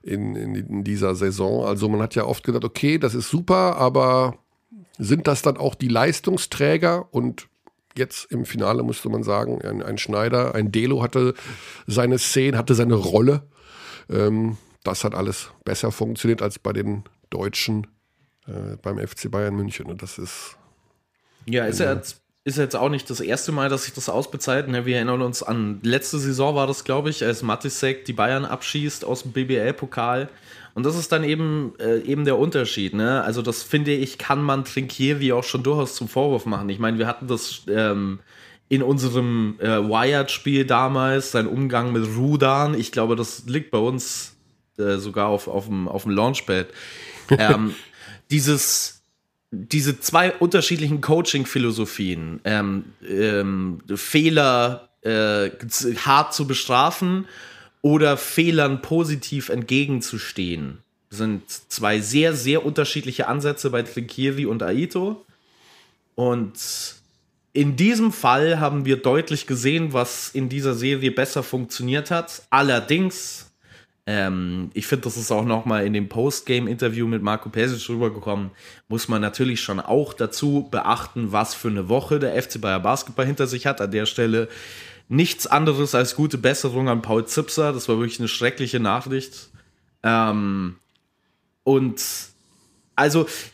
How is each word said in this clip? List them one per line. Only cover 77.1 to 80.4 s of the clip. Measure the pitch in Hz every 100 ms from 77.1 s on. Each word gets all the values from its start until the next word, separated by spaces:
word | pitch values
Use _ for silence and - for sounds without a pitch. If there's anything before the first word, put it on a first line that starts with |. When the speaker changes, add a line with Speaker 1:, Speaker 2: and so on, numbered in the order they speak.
| 113
Speaker 2:
Marco | 101 110 110
Pesic | 110 123 120 -
rübergekommen, | 120 117 104 107 101 95 - - - _
muss | 113 -
man | 110
natürlich | 104 - 131 117
schon | - 95
auch | - 131 147
dazu | - 110 -